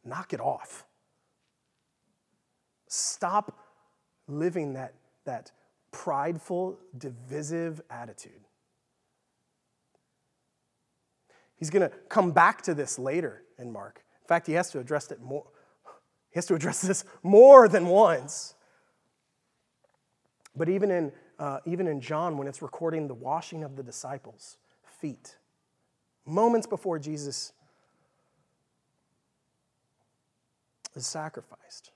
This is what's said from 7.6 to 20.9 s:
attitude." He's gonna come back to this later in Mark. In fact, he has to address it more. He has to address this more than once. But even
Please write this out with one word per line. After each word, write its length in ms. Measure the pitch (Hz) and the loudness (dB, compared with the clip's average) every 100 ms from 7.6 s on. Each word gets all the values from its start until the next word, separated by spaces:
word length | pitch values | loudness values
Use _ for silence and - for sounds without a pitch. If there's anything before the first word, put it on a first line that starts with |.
| 165 156 - | -8 -10 -16
attitude." 560 | 120 117 101 - - _ _ _ _ _ _ _ _ _ _ _ _ _ _ _ _ _ _ _ _ _ _ _ _ _ _ _ _ _ _ _ _ | -18 -18 -20 -20 -20 _ _ _ _ _ _ _ _ _ _ _ _ _ _ _ _ _ _ _ _ _ _ _ _ _ _ _ _ _ _ _ _
He's 140 | 160 | -2
gonna 200 | 190 175 - - | 0 -2 -4 -4
come 220 | 226 180 | 0 2
back 320 | 151 175 226 | 4 4 2
to 120 | - | -8
this 240 | 151 135 - | -6 -8 -8
later 440 | 131 160 147 110 - - | -6 -4 -6 -12 -20 -20
in 140 | 123 | -16
Mark. 320 | 104 101 - _ _ | -16 -16 -20 _ _
In 60 | - | -2
fact, 180 | 170 170 | -2 0
he 60 | |
has 160 | 160 180 | -4 -4
to 80 | 147 | -10
address 320 | 123 147 - | -6 -8 -8
it 100 | 113 | -18
more. 260 | 123 143 - _ _ _ - - _ _ _ | -12 -14 -14 _ _ _ -20 -20 _ _ _
He 80 | 170 | -10
has 80 | 175 | -2
to 80 | |
address 260 | 170 165 - | -2 -2 -4
this 240 | 190 196 - - | -4 -4 -6 -10
more 460 | 170 202 262 277 220 | 6 10 12 12 12
than 180 | 185 175 | 4 4
once. 680 | 190 208 151 139 - - - _ _ _ _ _ _ _ _ _ _ _ _ _ _ _ _ _ _ - 139 | 4 4 2 -6 -14 -14 -18 _ _ _ _ _ _ _ _ _ _ _ _ _ _ _ _ _ _ -20 -8
But 140 | 160 | -4
even 200 | 190 202 | -2 0